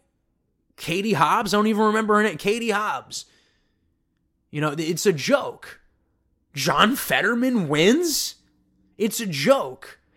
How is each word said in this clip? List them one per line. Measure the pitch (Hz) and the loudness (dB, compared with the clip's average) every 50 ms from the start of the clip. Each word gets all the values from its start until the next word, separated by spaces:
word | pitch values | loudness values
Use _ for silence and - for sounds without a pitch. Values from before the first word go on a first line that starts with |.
| _ _ _ _ _ _ _ _ _ _ _ _ _ _ _ | _ _ _ _ _ _ _ _ _ _ _ _ _ _ _
Katie | - - - 165 190 196 226 | -12 -8 -4 -4 -2 -2 0
Hobbs. | - 139 160 151 180 220 240 185 | 0 2 2 2 2 0 0 0
I | 196 208 | 2 2
don't | 208 | 2
even | 220 220 202 | 2 2 2
remember | 220 214 214 220 220 208 208 | 2 2 2 2 2 2 2
her | 208 | 2
name. | 214 214 160 143 | 2 0 -2 -2
Katie | - 202 220 240 233 226 | -2 -2 -2 -2 -2 -2
Hobbs. | 202 208 214 202 151 123 - - - - - _ _ _ _ _ _ _ _ _ _ _ _ _ _ _ _ _ _ _ _ _ _ _ _ _ | -2 -2 -2 -4 -6 -8 -10 -12 -14 -14 -14 _ _ _ _ _ _ _ _ _ _ _ _ _ _ _ _ _ _ _ _ _ _ _ _ _
You | - 147 | -6 -4
know, | 151 151 143 | -2 -2 -2
it's | 160 160 156 180 156 - | -2 -4 -4 -2 0 2
a | 214 | 2
joke. | 175 143 120 - 277 262 - 123 - - - - - - _ _ _ _ _ _ _ _ _ _ _ _ _ _ - | 2 2 0 0 0 0 0 -4 -12 -14 -18 -20 -20 -20 _ _ _ _ _ _ _ _ _ _ _ _ _ _ -8
John | 143 131 165 139 151 190 214 277 | -4 -2 0 2 4 4 4 2
Fetterman | - - - 139 131 160 208 240 233 254 262 254 220 170 139 | 0 -2 -2 0 0 0 0 0 0 0 0 0 0 0 0
wins? | 151 147 165 196 254 330 359 330 269 - - - - _ _ _ _ _ _ _ _ _ _ _ _ | 2 4 4 4 4 4 2 0 -2 -4 -4 -6 -10 _ _ _ _ _ _ _ _ _ _ _ _
It's | - 208 220 - - | -4 -4 -4 -4 -4
a | 233 | -6
joke. | 190 156 135 135 247 277 262 180 131 123 - - - - - _ _ _ | -6 -6 0 2 2 2 2 0 -6 -12 -16 -18 -20 -20 -20 _ _ _